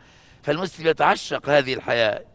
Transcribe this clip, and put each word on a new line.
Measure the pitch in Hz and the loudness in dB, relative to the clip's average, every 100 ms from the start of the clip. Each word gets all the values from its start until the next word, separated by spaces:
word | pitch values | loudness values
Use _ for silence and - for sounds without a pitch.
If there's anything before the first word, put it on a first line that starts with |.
| _ _ _ _ | _ _ _ _
فالمسلم | - 156 185 - 160 | -4 -4 -6 -2 -2
يتعشق | 156 147 208 - 135 - | 2 2 0 -4 -6 2
هذه | 143 131 | 2 2
الحياة، | 123 - 120 110 104 - | -2 -2 0 0 -2 -8